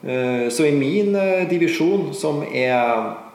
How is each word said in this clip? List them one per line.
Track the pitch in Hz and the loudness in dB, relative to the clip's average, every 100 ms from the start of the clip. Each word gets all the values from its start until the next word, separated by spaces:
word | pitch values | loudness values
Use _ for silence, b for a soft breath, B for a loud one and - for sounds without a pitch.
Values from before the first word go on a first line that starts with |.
| - | -4
Eh, | 127 127 123 120 | -2 -2 0 -2
så | 120 151 | 2 2
i | |
min, | 143 135 196 202 202 | 2 2 0 0 2
eh, | 190 185 175 | 2 0 0
divisjon, | 175 165 165 165 196 156 | 2 2 2 2 2 -2
som | 135 156 147 | -4 -2 -2
er | 147 127 127 123 120 113 107 107 - | -4 -2 0 2 2 0 -2 -8 -16